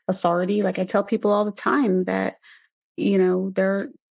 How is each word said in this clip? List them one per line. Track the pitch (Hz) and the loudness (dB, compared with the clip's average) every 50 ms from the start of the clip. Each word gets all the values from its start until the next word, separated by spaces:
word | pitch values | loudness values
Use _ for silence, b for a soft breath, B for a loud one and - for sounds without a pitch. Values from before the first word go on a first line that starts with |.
| b b | b b
authority. | 190 - - 175 170 175 185 185 208 208 196 | -2 0 0 0 0 0 0 0 0 0 0
Like | 185 185 190 | 0 -2 -2
I | 185 | -4
tell | 190 - 202 202 | -2 0 -2 0
people | - 220 220 - 208 208 | 0 -2 0 2 2 2
all | 208 208 | 2 0
the | 208 | -2
time | 208 - - 220 247 294 277 208 185 185 185 | -4 -4 -2 0 0 2 2 2 2 0 0
that, | 185 190 190 190 - - - b b b b b b b _ _ _ _ | 0 -2 -2 -2 -4 -6 -8 b b b b b b b _ _ _ _
you | - 185 202 196 190 | -4 -2 2 2 4
know, | 185 185 180 185 190 190 190 | 4 2 2 0 -2 -4 -2
they're, | 190 190 190 196 196 - - - _ _ _ | 0 0 0 0 -2 -4 -8 -12 _ _ _